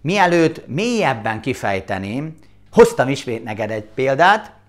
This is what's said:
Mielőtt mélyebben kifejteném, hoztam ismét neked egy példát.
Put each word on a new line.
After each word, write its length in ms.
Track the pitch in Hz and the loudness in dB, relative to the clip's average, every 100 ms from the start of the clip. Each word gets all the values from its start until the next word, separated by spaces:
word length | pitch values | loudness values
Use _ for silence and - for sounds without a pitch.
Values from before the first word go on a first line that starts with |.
Mielőtt 640 | 143 202 180 170 165 160 - | -2 2 2 4 2 0 -10
mélyebben 720 | 131 233 240 160 123 107 110 | -6 -4 -2 -2 -2 -6 -6
kifejteném, 960 | 135 120 110 98 92 98 95 120 156 156 - - - | -6 -6 -4 -6 -6 -8 -6 -8 -10 -14 -20 -20 -4
hoztam 380 | - 233 - 127 | 6 6 6 -2
ismét 360 | 139 - 113 | -2 -6 -8
neked 260 | 113 107 107 | -8 -6 -6
egy 140 | 110 | -6
példát. 680 | 104 - 131 135 175 214 - - | -8 -4 -2 4 4 4 -2 -20